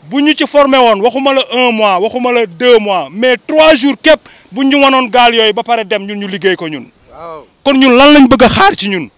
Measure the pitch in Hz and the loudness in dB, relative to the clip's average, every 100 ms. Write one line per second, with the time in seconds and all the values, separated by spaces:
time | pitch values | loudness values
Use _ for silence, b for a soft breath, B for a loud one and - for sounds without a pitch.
0 | 147 247 294 302 285 285 277 262 240 202 | -6 -2 -2 -2 -2 0 2 2 2 2
1 | 220 247 277 269 - 233 254 220 214 185 | -2 -2 -2 -2 -2 -2 -2 0 -2 0
2 | 214 247 247 240 220 165 247 233 208 185 | -4 -4 -2 -2 -4 -2 2 2 2 -6
3 | 139 180 247 247 - 311 311 302 277 240 | -6 -4 -2 -2 -2 2 2 2 0 -2
4 | 320 302 b b b 190 269 285 277 262 | 0 0 b b b -4 -2 2 2 0
5 | 254 247 240 233 220 214 226 233 202 214 | 0 2 2 2 -2 -4 -4 -4 -4 -6
6 | 196 208 202 190 190 175 165 147 117 _ | -6 -10 -8 -4 -4 -4 -8 -12 -16 _
7 | _ 131 165 160 - _ 269 269 262 247 | _ -20 -18 -18 -20 _ -2 2 2 4
8 | 285 294 254 247 233 - 392 330 196 190 | 4 6 4 4 2 2 0 0 -6 -6
9 | 120 | -10